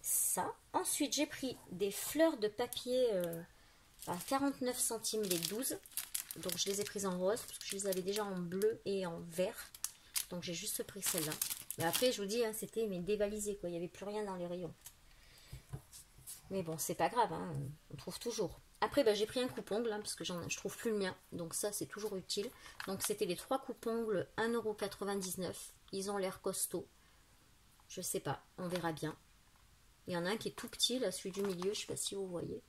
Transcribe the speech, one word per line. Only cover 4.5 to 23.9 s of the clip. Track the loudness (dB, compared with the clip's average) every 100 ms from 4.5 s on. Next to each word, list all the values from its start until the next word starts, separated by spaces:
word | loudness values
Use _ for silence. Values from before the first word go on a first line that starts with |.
| 2 -2 2
centimes | 0 0 0 0
les | 4 2
douze. | 2 0 -2 -2 -6 -8 -4 -4 -4 -4
Donc, | -4 0
je | 0
les | 2
ai |
prises | 0 0 0
en | 2
rose | 2 2
parce | -2 -10
que | -6
je | -2
les | 2
avais | 2
déjà | 2 0
en | 0 -2
bleu | -2 2 2 2 -2
et | 0 0
en | -4
vert. | -6 0 0 0 -12 -6 -6 -6 -4 -4 -2
Donc, | -4
j'ai | -4
juste | -4 -2 -4
pris | -6 -2
celle-là. | 0 0 0 -2 -2 -4 -8 0
Mais | 2
après, | 4 4
je | 4
vous | 0
dis, | 2 2
hein, |
c'était, | 0 -4 -2 0
mais | 0
dévalisé, | 0 2 2 0 -4 -2
quoi. | -2
Il |
n'y | -2
avait | -4
plus | -6 -4
rien | -2
dans | -2 -4
les | -4
rayons. | -4 -6 -8 -18 -20 -20 -20 -20 -20 -16 -16 -10 -12 -12 -20 -18 -18 -16 -16 -4
Mais | -2
bon, | -2 -2
c'est | -2 2
pas | 2
grave, | 4 4
hein, | 2 -2 -2 -4 -8 -14
on | -10
trouve | -8 -6
toujours. | -4 0 -2 -2 -18 -2
Après, | 2 6
bah, | 6 6
j'ai | 4
pris | 2
un | 0
coupe-ongle, | -2 -2 0 0
hein, | -2
parce | -4
que | -4
j'en, | -4 -4 -4
je | -4
trouve | -4 -2
plus | 0
le | 2
mien. | 0 -2 -10
Donc | -6 -4 -2
ça, | -2
c'est | -2 -4
toujours | -4 -4 -4
utile. | -2 -2 -2 -6 -18 -8 -4
Donc | -2
c'était | 0 0 0
les | 0
trois | 0 0
coupe-ongles, | 0 -4 -2